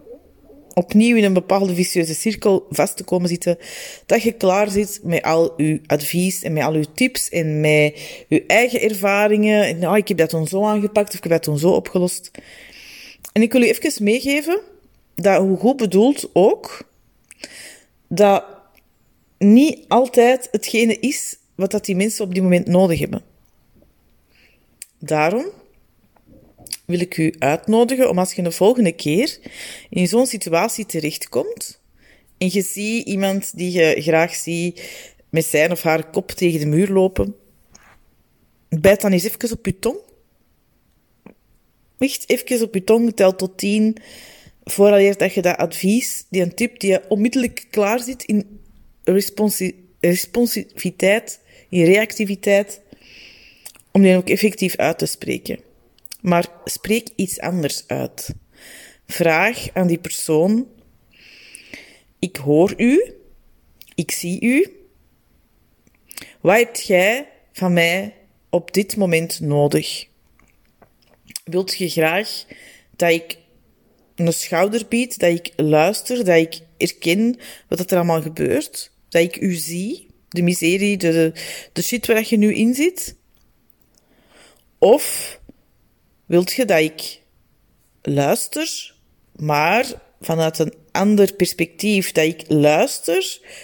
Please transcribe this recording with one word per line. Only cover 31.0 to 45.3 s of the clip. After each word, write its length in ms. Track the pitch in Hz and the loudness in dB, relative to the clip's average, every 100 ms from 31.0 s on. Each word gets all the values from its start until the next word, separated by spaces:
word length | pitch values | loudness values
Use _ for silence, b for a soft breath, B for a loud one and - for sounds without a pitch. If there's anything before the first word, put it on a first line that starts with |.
| 151 - - - 392 453 - - _ b b b b _ | -8 -10 -6 -4 -4 -8 -14 -16 _ b b b b _
en 120 | 180 | -2
je 100 | 190 | -2
ziet 460 | 185 196 208 233 - | -2 -6 -4 -4 -4
iemand 500 | 190 196 196 - 170 | -2 -2 -2 -6 -8
die 140 | 180 | -4
je 300 | 175 160 - | 2 2 2
graag 340 | 151 160 170 - | 2 2 2 -2
ziet 540 | - 170 175 B B B B B _ | -6 -4 -4 B B B B B _
met 160 | 160 160 | -4 0
zijn 260 | 151 160 | 2 2
of 100 | 175 | 0
haar 280 | 165 160 160 | 0 -2 -2
kop 220 | - - | -6 -6
tegen 280 | - 175 160 | -2 -2 0
de 60 | 147 | 0
muur 240 | 151 196 | 2 2
lopen, 460 | 190 185 190 196 - _ _ _ b b b _ _ _ _ _ _ _ | 2 2 0 -4 -8 _ _ _ b b b _ _ _ _ _ _ _
bijt 320 | 160 190 208 | 2 4 4
dan 100 | 208 | 2
eens 120 | 185 | 0
even 280 | 202 - 233 | -2 -6 -6
op 140 | 233 - | -6 -8
je 140 | 180 | -4
tong. 180 | 226 370 - _ _ _ _ _ _ _ _ _ _ _ - - _ _ _ _ _ _ | -6 -6 -12 _ _ _ _ _ _ _ _ _ _ _ -20 -20 _ _ _ _ _ _
Echt 320 | 269 - - | -4 -4 -4
even 360 | 247 - 247 226 | -4 -2 -2 -2
op 80 | |
je 100 | 196 | -2
tong, 320 | 185 226 233 208 | 2 2 2 2
tel 200 | 190 185 | 2 2
tot 220 | 190 - | -4 -4
tien, 400 | 196 214 220 220 B B B B B B | -2 2 2 -2 B B B B B B
vooraleer 540 | - - 202 202 196 196 | -6 4 6 6 4 2
dat 160 | 185 | -2